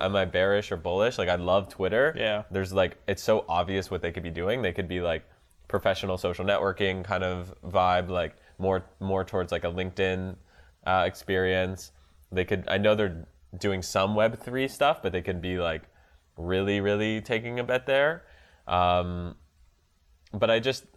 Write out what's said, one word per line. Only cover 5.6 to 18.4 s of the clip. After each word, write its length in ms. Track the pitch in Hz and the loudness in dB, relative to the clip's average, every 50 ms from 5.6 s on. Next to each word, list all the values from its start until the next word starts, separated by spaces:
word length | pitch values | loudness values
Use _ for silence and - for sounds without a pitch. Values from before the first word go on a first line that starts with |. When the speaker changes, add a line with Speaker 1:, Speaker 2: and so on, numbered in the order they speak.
| - - | -8 -4
Speaker 1:
professional 480 | - 101 - 101 95 - - 95 92 | -4 0 2 0 0 0 -2 -2 -2
social 260 | 90 - 90 87 - 92 | -2 -2 -2 -2 -2 0
networking 600 | 98 101 82 92 98 92 - 101 95 92 95 90 | 2 2 2 2 0 0 0 0 0 0 -2 -4
kind 180 | 98 98 92 | -4 -2 -2
of 320 | 92 90 90 90 87 95 - - - | -2 -2 -4 -4 -8 -10 -14 -16 -8
vibe, 420 | 87 87 95 92 90 90 90 90 90 | -2 2 4 4 4 4 2 0 0
like, 260 | 90 87 85 76 - - - - - | -2 -2 -2 -4 -6 -12 -20 -20 -8
more, 260 | - 92 95 95 92 90 - - - | -4 0 0 0 0 -2 -8 -10 -8
more 220 | 98 98 95 95 | -4 -2 -2 -2
towards, 300 | 92 - - 92 90 - | -2 -2 -2 -4 -2 -2
like, 120 | 90 82 87 | -2 -4 -2
a 60 | 87 | -4
LinkedIn, 680 | 85 92 92 92 - - 95 95 92 92 92 92 90 - - _ _ - - - _ _ - | -4 -4 -4 -4 -2 0 0 0 0 -2 -4 -6 -8 -12 -18 _ _ -20 -20 -20 _ _ -2
uh, 180 | - 92 92 87 | 0 2 2 2
experience. 880 | 92 - - - - 95 92 92 92 92 92 92 92 95 92 - - - - - _ _ - - - | 0 -2 -4 -4 0 0 2 2 2 2 2 0 -2 -4 -8 -12 -18 -20 -20 -20 _ _ -20 -16 -4
They 140 | 95 92 90 | -2 -2 0
could, 180 | - 104 92 - | 0 -2 -2 -2
I 120 | - 92 98 | 0 0 2
know 160 | 104 107 107 | 4 4 4
they're 320 | 107 107 95 82 82 - - - _ _ _ - 92 | 4 2 -2 -2 -6 -12 -16 -20 _ _ _ -8 -4
doing 240 | - 101 95 92 | -2 -2 -2 -2
some 320 | 90 - - 101 95 101 107 | -2 -2 0 2 2 2 4
Web 260 | 107 107 113 120 - | 4 2 2 2 -2
three 280 | - 120 123 131 135 135 | -8 -6 -2 -2 -2 -2
stuff, 340 | - - 143 143 165 - | 0 2 2 2 2 2
but 100 | - 95 | -2 -4
they 80 | 90 90 | -2 -2
could 220 | 87 101 92 90 | -2 -4 -4 -4
be, 160 | 85 90 90 90 | -2 -2 -2 0
like, 240 | 87 82 85 80 - - _ _ _ _ _ _ _ _ _ - | 0 -2 -2 -4 -8 -14 _ _ _ _ _ _ _ _ _ -8
really, 420 | 82 87 92 95 98 101 101 101 | -4 -2 0 0 2 2 2 2
really 400 | 98 101 104 104 107 110 110 110 | 2 2 2 2 0 0 -2 -2
taking 400 | 107 - 120 113 117 117 120 123 | -4 -4 -4 -4 -4 -4 -6 -4
a 40 | 120 | -2
bet 200 | 120 123 127 127 | -2 -2 -2 0
there. 400 | 143 135 139 143 151 165 170 - - - - | 2 2 2 2 2 0 -4 -10 -20 -20 -20